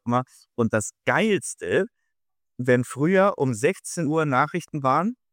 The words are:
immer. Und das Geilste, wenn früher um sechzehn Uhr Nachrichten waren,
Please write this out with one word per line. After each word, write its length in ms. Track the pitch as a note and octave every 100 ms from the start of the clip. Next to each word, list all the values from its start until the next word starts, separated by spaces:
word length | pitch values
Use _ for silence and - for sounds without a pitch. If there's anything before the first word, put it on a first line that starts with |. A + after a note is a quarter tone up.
| -
immer. 180 | A#2+ B2+ - _
Und 180 | - A#2
das 200 | A2 - - -
Geilste, 840 | C#3+ G#3+ F3+ - - E2+ B2 G3+ _ _ _ _ _ _ -
wenn 260 | B2+ B2
früher 500 | A#2+ B2+ D#3 F#3+ G3 -
um 180 | C3+ A2
sechzehn 500 | C#3+ F#3+ - - C#3+
Uhr 200 | D#3+ D3+
Nachrichten 580 | B2+ D3 F3+ - D3+
waren, 320 | C3+ C#3+ G3 B3+ _